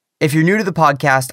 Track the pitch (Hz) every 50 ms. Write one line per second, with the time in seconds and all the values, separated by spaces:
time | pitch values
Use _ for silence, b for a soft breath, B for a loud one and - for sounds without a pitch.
0 | _ _ _ _ 165 151 143 156 160 175 202 214 214 190 165 165 160 147 143 135
1 | - 143 135 131 131 -